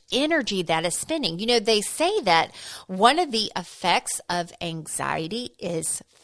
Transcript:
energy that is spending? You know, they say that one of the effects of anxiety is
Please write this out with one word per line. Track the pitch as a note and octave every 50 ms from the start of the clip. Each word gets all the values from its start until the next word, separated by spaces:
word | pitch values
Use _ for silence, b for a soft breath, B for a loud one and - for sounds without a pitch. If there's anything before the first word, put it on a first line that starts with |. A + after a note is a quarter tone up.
| _ -
energy | G3+ B3 C#4+ D#4 E4+ D4+ A#3 - G#3 F#3 E3+
that | D#3 D#3+ D#3+ E3
is | F3 E3 -
spending? | - - D#4+ E4 C4 E3+ E3 E3+
You | G#3+
know, | A#3 A#3+ A#3
they | G#3 A3+ A3 G#3
say | G3+ - - - G#3 F#4 G#4+ A4 C4
that | F#3 E3 E3 D#3 - - B B B B B B B
one | F#3+ F#3 G#3 B3 C#4+ E4+
of | F4+ D4
the | A3+ A3+ G#3 G#3 -
effects | - F3 - - - - F3+ F3+ A#3+ - - - - - -
of | F3 F3 E3+ F3 - -
anxiety | F3 E3+ E3 D#3+ D#3 - - - C#3 C#3 D3 D#3 D#3+ E3 G#3 A#3+ B3 - - -
is | - F3 E3+ E3 D#3+ - - - - _ _ _